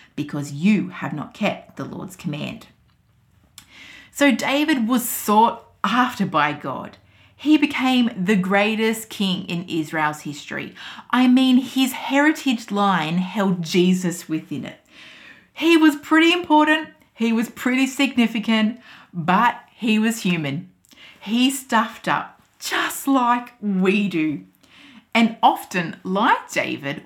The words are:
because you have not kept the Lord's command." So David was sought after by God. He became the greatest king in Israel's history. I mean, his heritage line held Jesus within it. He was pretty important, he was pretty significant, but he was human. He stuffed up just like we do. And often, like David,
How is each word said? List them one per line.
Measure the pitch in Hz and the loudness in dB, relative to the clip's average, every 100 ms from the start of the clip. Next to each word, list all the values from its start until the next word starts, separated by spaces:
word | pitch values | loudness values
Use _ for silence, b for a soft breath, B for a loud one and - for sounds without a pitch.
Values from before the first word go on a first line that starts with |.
| B - | B -10
because | 151 147 143 | -8 -6 -8
you | 143 190 202 - | -2 2 2 0
have | - 139 | -8 -8
not | 151 - | -8 -10
kept | - 202 - - - | -6 -4 -4 -10 -14
the | - | -12
Lord's | - - - | -12 -14 -10
command." | - 147 143 - - _ _ _ _ _ _ _ _ - B B B B B | -8 -8 -8 -12 -18 _ _ _ _ _ _ _ _ -20 B B B B B
So | - 285 | 2 2
David | 226 269 277 302 277 220 | 4 0 0 2 0 2
was | 247 - | 0 -2
sought | - - 214 226 - - _ | -4 2 4 4 2 -12 _
after | 202 240 247 - 180 | -2 0 0 -2 -2
by | 156 147 | 0 0
God. | 147 143 127 - - b b b _ | -2 -8 -8 -12 -18 b b b _
He | 277 302 | 2 4
became | 294 - 262 254 233 - | 2 0 2 2 2 0
the | 180 214 | 0 2
greatest | 185 202 208 220 220 220 - | 2 2 2 2 0 -2 -6
king | - 196 185 180 | -6 -4 -4 -6
in | 170 - | -8 -6
Israel's | 165 151 160 151 151 | -6 -4 -2 -2 -4
history. | 156 143 - 151 - B B B B | -10 -12 -10 -10 -10 B B B B
I | 240 254 | 2 6
mean, | 254 262 247 | 6 6 4
his | 233 262 262 | 2 -2 -2
heritage | - - 277 294 311 277 226 - | -4 -2 2 2 2 -2 -4 -4
line | 202 202 180 156 175 | -2 0 0 0 -2
held | 185 220 196 180 | -2 -2 -2 -2
Jesus | 160 185 180 185 180 165 - | 0 2 4 2 0 -6 -6
within | 156 - 139 123 | -8 -6 -10 -10
it. | - _ B B B B B B | -14 _ B B B B B B
He | - 320 330 | -2 2 6
was | 311 285 | 6 4
pretty | - 311 330 | 2 4 4
important, | 349 349 302 302 311 311 - _ | 2 2 4 4 2 -2 -16 _
he | - 226 | -4 0
was | 226 226 | 0 -2
pretty | - 247 254 262 | -4 -2 0 0
significant, | - 277 247 226 226 220 220 220 247 B B B | 0 0 2 0 0 0 2 2 -2 B B B
but | 175 160 190 240 - - | -6 0 2 2 0 -10
he | _ 233 214 | _ 0 2
was | 226 220 | 2 0
human. | 185 170 147 143 - _ _ B B B | -2 -2 -2 -6 -10 _ _ B B B
He | 196 233 262 | -4 0 0
stuffed | 269 - 226 220 - - | -2 -2 -2 -2 -4 -4
up | 143 - - _ _ | -4 -4 -16 _ _
just | - - - - - | -6 -4 -4 -4 0
like | 269 240 247 240 - | 2 2 0 -4 -8
we | 208 190 190 208 202 | -4 0 2 2 0
do. | 170 156 147 - _ B B B B B | -2 -2 -4 -10 _ B B B B B
And | 226 226 - | 2 2 2
often, | 240 - - 185 165 - | 2 2 -4 -6 -6 -8
like | 185 196 262 508 - | -4 0 2 0 -2
David, | - 123 127 139 143 | -4 -4 -6 -8 -10